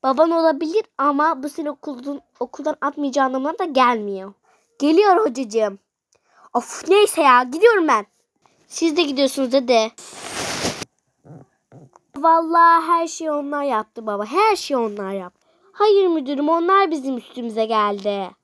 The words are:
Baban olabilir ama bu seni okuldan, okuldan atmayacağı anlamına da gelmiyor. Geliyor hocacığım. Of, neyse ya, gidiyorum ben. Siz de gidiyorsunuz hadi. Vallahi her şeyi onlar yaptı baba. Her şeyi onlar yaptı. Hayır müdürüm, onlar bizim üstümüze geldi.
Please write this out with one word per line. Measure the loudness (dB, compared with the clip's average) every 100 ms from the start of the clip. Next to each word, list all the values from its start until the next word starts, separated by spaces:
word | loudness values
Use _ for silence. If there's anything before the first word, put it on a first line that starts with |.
Baban | -2 2 2
olabilir | 4 2 0 -2 -4 -4 -2
ama | -2 2 0 -2
bu | -6
seni | -8 -8
okuldan, | -8 -12 -10 -10 -12 _ _
okuldan | -10 -6 -6 -4
atmayacağı | -6 -4 -4 0 0
anlamına | 0 -4 -4
da |
gelmiyor. | -2 2 2 2 -4 -8 -12 _ _ _ _ _
Geliyor | 2 4 6 4 2
hocacığım. | -2 -4 -2 -2 -4 _ _ _ _ _ _ -6
Of, | -6 -6 -12 2
neyse | 4 4 4
ya, | 6 4
gidiyorum | 4 2 4 4 2
ben. | 0 -2 _ _ _ _ _ _
Siz | -4 -2 0
de |
gidiyorsunuz | -2 0 0 0 0
hadi. | 0 2 0 0 -8 -20 -16 -12 -8 -8 -4 -6 -6 -14 _ _ _ -20 -20 -20 _ _ -20 -20 _ _ -2
Vallahi | 2 2 2 4 6 4 2
her | 0 0
şeyi | -6 -4
onlar | -4 -4 -4
yaptı | -2 -2 -4 -12 -8
baba. | -6 -4
Her | 0 2 2
şeyi | -2 -2
onlar | -2 -4 -8
yaptı. | -8 -10 _ _ _ _
Hayır | -2 2 4 4
müdürüm, | 0 -2 -2 0
onlar | 0 2 2 2
bizim | -2 -4 -8
üstümüze | -8 -10 -8 -4 -2
geldi. | 0 0 -2 -4 -6 -8 _